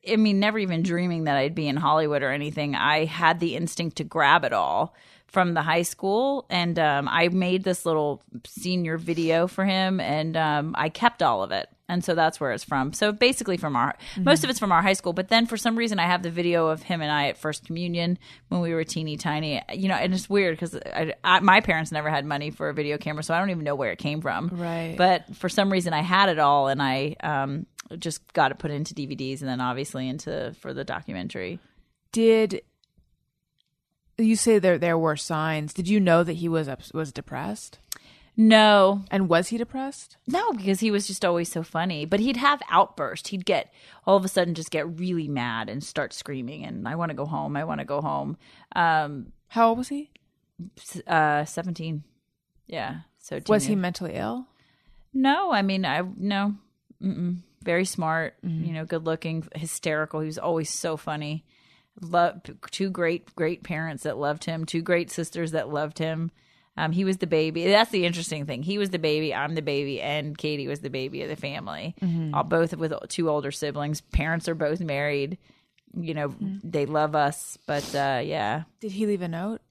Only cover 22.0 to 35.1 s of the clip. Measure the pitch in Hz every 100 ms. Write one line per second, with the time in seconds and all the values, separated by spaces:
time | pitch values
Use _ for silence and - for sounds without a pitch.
22 | 151 151 143 143 147 - 156 147 147 147
23 | 156 151 156 165 196 175 151 143 123 85
24 | 143 151 156 90 165 175 170 170 165 165
25 | 180 180 - - 185 - 196 190 175 156
26 | 175 185 196 156 143 143 135 135 139 131
27 | 143 156 - 147 135 143 - - - 170
28 | 170 - _ - 139 - 160 143 156 -
29 | 139 143 135 135 135 127 123 123 143 135
30 | 131 135 151 147 123 - - 135 139 -
31 | - 92 90 - 92 180 _ _ _ _
32 | _ 226 226 226 214 190 _ _ _ _
33 | _ _ _ _ _ _ _ _ _ _
34 | _ - 226 220 233 214 185 170 170 165
35 | 160